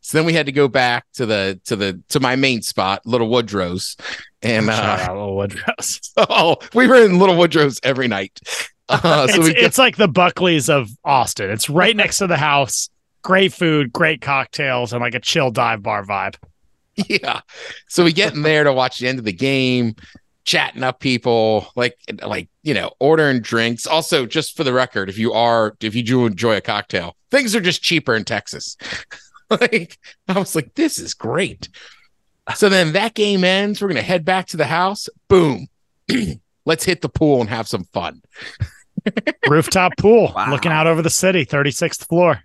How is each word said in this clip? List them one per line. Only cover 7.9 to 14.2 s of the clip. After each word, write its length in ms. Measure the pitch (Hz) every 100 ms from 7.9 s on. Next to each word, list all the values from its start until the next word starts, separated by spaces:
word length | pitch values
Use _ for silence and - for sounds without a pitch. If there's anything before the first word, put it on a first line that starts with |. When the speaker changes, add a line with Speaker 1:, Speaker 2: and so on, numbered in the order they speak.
| 131 127
Speaker 1:
night. 320 | 101 98 - - - - _ -
Uh, 400 | 127 170 151 131
so 80 | 196
Speaker 2:
It's, 20 |
Speaker 1:
we 160 | 160
get 100 | 202
Speaker 2:
it's 140 | 240 -
like 200 | 254 -
the 100 | 208
Buckley's 600 | 139 180 - 180 160 127
of 200 | 147 107 120
Austin. 480 | - 139 120 - 98
It's 180 | 110 -
right 260 | 147 185 208
next 220 | 196 -
to 80 | 190
the 100 | 165
house. 520 | 151 143 135 - - _ _ _
Great 320 | - 185 190
food, 400 | - 170 151 135
great 280 | - 160 151